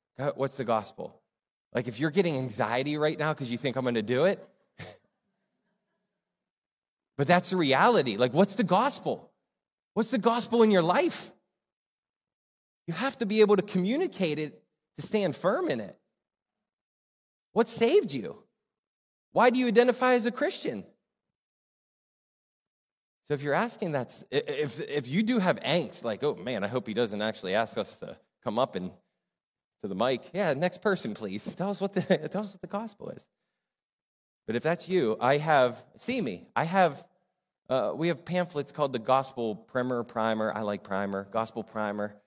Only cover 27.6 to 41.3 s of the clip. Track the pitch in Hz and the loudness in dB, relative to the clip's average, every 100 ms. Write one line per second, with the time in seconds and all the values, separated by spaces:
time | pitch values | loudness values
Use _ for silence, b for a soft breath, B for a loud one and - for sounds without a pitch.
27.6 | 113 120 98 - - - _ _ 123 107 | 0 -4 -8 -10 -16 -16 _ _ -4 -2
28.6 | 135 92 92 - _ _ _ _ _ _ | -2 -2 -8 -12 _ _ _ _ _ _
29.6 | _ _ 101 95 123 135 - 185 185 139 | _ _ -8 -2 0 -2 -4 -4 -2 0
30.6 | 180 - 214 185 117 104 104 104 - - | -2 -2 -2 -2 -4 -8 -8 -8 -8 -6
31.6 | 190 196 196 190 - 160 156 196 214 - | -6 -4 -4 -2 2 0 0 -8 -8 -12
32.6 | 180 202 226 - - - - _ _ _ | -10 -10 -10 -12 -14 -14 -20 _ _ _
33.6 | _ _ _ _ _ _ _ _ - 113 | _ _ _ _ _ _ _ _ -6 -2
34.6 | 151 170 - 185 120 107 120 147 156 147 | 0 -2 0 0 2 2 2 2 4 4
35.6 | 123 113 - - - 254 143 87 - - | 4 0 -14 -8 -4 -2 -4 -6 -6 -4
36.6 | 160 190 175 127 - _ _ _ _ _ | 0 2 2 0 -14 _ _ _ _ _
37.6 | - 131 104 95 170 147 - 180 170 143 | -4 0 0 -2 -2 -4 -4 -4 -2 -6
38.6 | 139 - 143 123 110 131 135 - 113 101 | -6 -2 -2 -2 0 0 0 -4 -6 -6
39.6 | - 127 127 120 113 113 113 110 110 107 | -6 -4 -2 -2 -4 -2 0 0 -2 -2
40.6 | 104 104 - 98 101 98 98 | -4 -6 -4 -4 -2 -6 -4